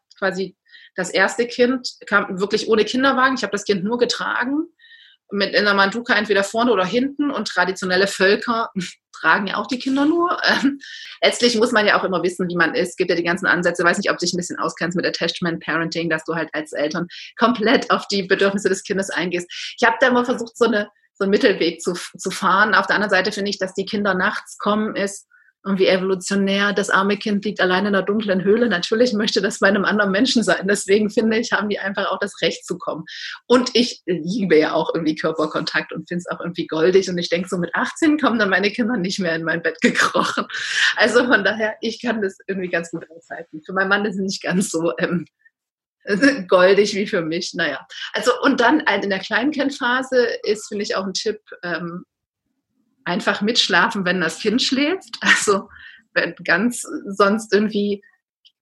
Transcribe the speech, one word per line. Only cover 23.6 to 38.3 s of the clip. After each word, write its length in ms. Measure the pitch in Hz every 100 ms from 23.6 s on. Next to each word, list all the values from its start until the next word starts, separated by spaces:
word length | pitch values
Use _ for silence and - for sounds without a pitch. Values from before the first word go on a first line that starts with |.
| 185
die 120 | 196 190
Kinder 280 | 208 202
nachts 440 | 185 196 - - -
kommen, 360 | 208 214 214
ist 320 | - 196 - - _ _ _
irgendwie 220 | 196 190 190
evolutionär. 840 | 185 190 190 - 196 196 196 202
Das 180 | 202 196
arme 260 | 190 202 208
Kind 280 | 220 202
liegt 160 | 214 196
alleine 280 | 185 185 202
in 60 |
einer 100 | 196
dunklen 400 | 185 214 208 190
Höhle. 240 | 190 226 240
Natürlich 460 | 175 - 220 247
möchte 260 | 208 233 220
das 200 | 196 -
bei 80 | 196
einem 160 | 208
anderen 260 | 165 208 202
Menschen 320 | 190 254 240
sein. 260 | 190 156 190
Deswegen 420 | 202 - 208 208
finde 280 | 240 220 220
ich, 140 | 240
haben 160 | 196 208
die 100 | -
einfach 320 | 196 202 185
auch 80 | 190
das 240 | 202 -
Recht 240 | 170 - -
zu 100 | 175
kommen. 280 | - 147 156 - - - -
Und 240 | 247 247
ich 280 | 220 240 -
liebe 540 | - 170 160 220 185 156
ja 160 | 151
auch 200 | 156 160
irgendwie 200 | 165 156
Körperkontakt 800 | 151 160 160 156 156 156 156 160
und 140 | 170 -
finde 160 | 175 -
es 0 |
auch 140 | 170
irgendwie 260 | 175 160 156
goldig. 420 | 156 165 185 190
Und 80 | 175
ich 120 | 175
denke, 180 | 170 185
so 80 | 185
mit 180 | 170
achtzehn 440 | 190 254 - 320 302
kommen 200 | 262